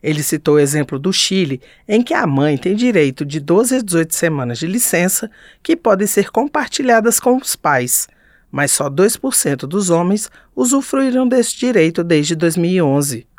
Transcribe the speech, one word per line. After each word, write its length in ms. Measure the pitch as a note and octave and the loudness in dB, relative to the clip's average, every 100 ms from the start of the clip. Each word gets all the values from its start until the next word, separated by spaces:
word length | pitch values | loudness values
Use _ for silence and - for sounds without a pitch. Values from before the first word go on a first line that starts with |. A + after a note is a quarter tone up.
Ele 180 | D3+ D3+ | -2 -4
citou 340 | D3 D3+ D#3 D3 | -2 -2 2 4
o 40 | |
exemplo 400 | C#3+ D3+ C#3 C3+ | 4 0 -2 -4
do 120 | E3 | -2
Chile, 480 | F#3+ - F#3+ D#3+ C3 - _ - | -2 0 0 -2 -4 -10 _ 0
em 160 | G#3+ | 0
que 100 | B3 | 2
a 140 | - G3 | 0 2
mãe 280 | C3+ D3 C#3 | 2 2 0
tem 200 | F3 G#3 | -2 0
direito 500 | B3 G3+ C#3+ C3 C#3+ | 2 2 2 0 -6
de 140 | D#3 | -6
doze 380 | D3 F3+ B3 B3+ | 0 2 2 0
a 40 | |
dezoito 320 | G#3 E3 D#3+ | 0 -2 -2
semanas 460 | - E3+ D3 A#2+ A#2+ | -2 -2 -2 -4 -6
de 80 | E3 | -4
licença, 600 | A3 - E3+ F3+ - A3 - - _ | -2 0 0 0 -2 -6 -16 -20 _
que 120 | - E4 | -4 0
podem 300 | A#3 F#3+ G3+ | 2 0 2
ser 240 | - G3 | 0 0
compartilhadas 880 | - C#4+ D4+ C4 - C4 A3+ A3 A3+ | -2 -2 -4 -4 -4 2 2 2 0
com 160 | B3+ B3+ | 0 0
os 200 | - - | -2 -4
pais, 520 | D#3 C3+ B2 - - _ _ _ _ | 0 0 0 -2 -4 _ _ _ _
mas 200 | C#3 C#3+ | -4 -2
só 180 | - C#3+ | 0 -2
dois 280 | C#3 G3+ - | 2 2 2
por 160 | C4+ | -2
cento 320 | - D#3 C#3 C3+ | -2 -2 -4 -4
dos 240 | F#3 F#3 | -4 0
homens 400 | E3+ F3 G#3 - - _ - | 2 2 0 -4 -14 _ -4
usufruíram 720 | B3 C#4 C4+ C4+ C4+ B3+ B3+ | 0 0 0 -2 0 2 2
desse 300 | B3+ A#3 - | 2 0 -2
direito 460 | B3 A#3 D#3+ E3 | 0 2 2 0
desde 320 | E3+ D#3 D3 E3 | 0 2 2 0
dois 200 | E3+ D#3+ | 0 0
mil 160 | E3+ | 0
e 80 | F#3 | 2
onze. 460 | D3+ C#3 C#3+ A#2 - | 2 2 0 -6 -12